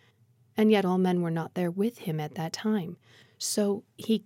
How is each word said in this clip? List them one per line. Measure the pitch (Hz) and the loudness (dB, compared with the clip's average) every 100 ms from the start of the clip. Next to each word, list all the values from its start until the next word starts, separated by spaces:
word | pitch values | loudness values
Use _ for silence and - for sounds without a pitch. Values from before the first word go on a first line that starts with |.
| _ _ _ _ _ - | _ _ _ _ _ 2
and | 214 | 4
yet | 214 180 | 4 4
all | 185 | 2
men | 185 175 | 2 2
were | 170 | 0
not | 165 160 | -2 -4
there | - 175 | -2 -2
with | 180 214 240 | 0 -2 -4
him | - 156 | -6 -4
at | 151 - | -6 -6
that | 160 | -8
time. | - 220 214 175 175 _ - _ - | -4 -2 -2 -2 -12 _ -20 _ -10
So | - - 202 202 - - | -6 -2 0 -2 -6 -10
he | - 220 | -2 -2